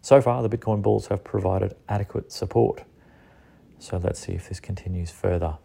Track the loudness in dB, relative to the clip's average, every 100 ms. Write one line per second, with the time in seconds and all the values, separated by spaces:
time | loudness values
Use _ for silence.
0 | 8 6 6 0 0 -2 0 0 2 2
1 | 0 -6 -2 -2 0 0 -2 -6 -6 -4
2 | -4 -6 -10 -8 0 2 2 0 -10 _
3 | -20 -20 -20 -20 -20 -20 -20 -20 -8 -2
4 | -2 -4 -6 -8 -8 -14 -10 -8 -6 -6
5 | -6 -2 0 0 -2 -6